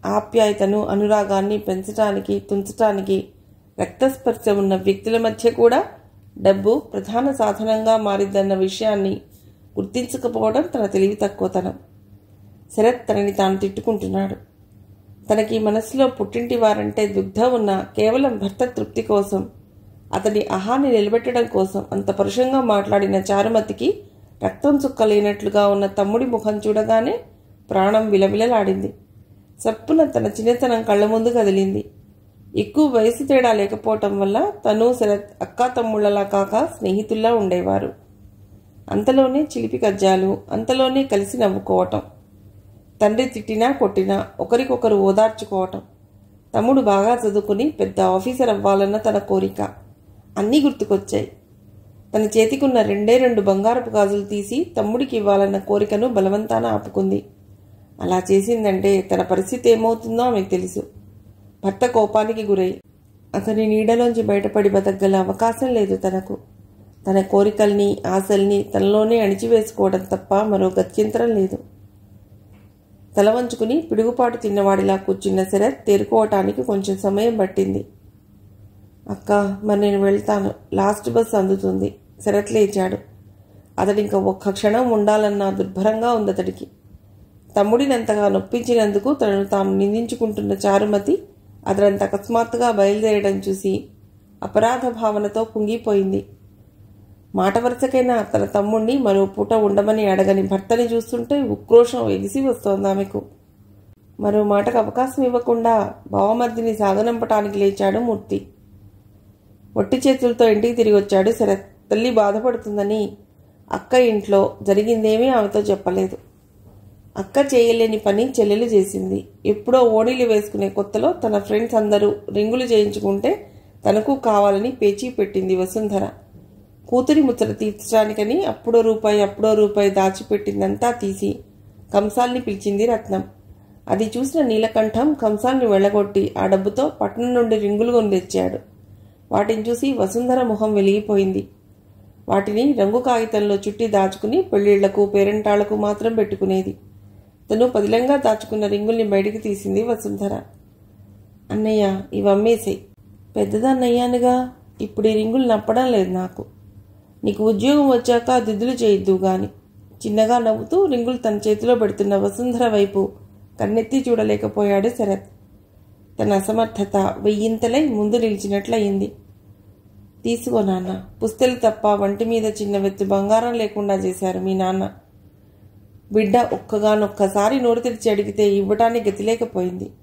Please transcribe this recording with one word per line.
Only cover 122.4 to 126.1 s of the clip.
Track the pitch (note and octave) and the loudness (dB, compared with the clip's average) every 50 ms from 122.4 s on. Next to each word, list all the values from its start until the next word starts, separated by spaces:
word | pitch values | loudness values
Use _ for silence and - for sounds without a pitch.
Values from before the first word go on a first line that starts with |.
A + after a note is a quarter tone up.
| G#3 A3 A#3 B3+ B3+ | 0 0 0 -2 0
చేయించుకుంటే | A#3+ A#3 G#3+ G#3 G3+ G3+ G#3+ G#3 G3 G3 G3 G#3+ C4+ G4+ G4+ - - - - _ - _ - - - | 2 4 4 4 2 0 -2 -2 -2 -2 0 0 0 -2 -2 -6 -20 -20 -20 _ -20 _ -4 0 0
తనకు | G3 G#3+ G#3+ - C#4 | 0 2 2 0 -2
కావాలని | C4+ - A#3 G#3 G3+ G3+ G3+ G3 G3 G#3+ B3+ | 0 0 2 4 4 4 4 2 2 -2 -4
పేచీ | B3+ - A3 G3+ G3+ G3+ B3+ B3 | -2 0 0 0 0 0 -8 -8
పెట్టింది | B3+ - G3+ G3 - F#3+ F#3+ F#3 F#3 | -4 -4 -4 -2 -2 -4 -2 0 0
వసుంధర. | F#3 F#3 F#3 - A3 A3 G#3 G3+ F#3+ G3 F#3 | 0 -2 -4 -4 -4 -4 -2 -2 -2 -4 -4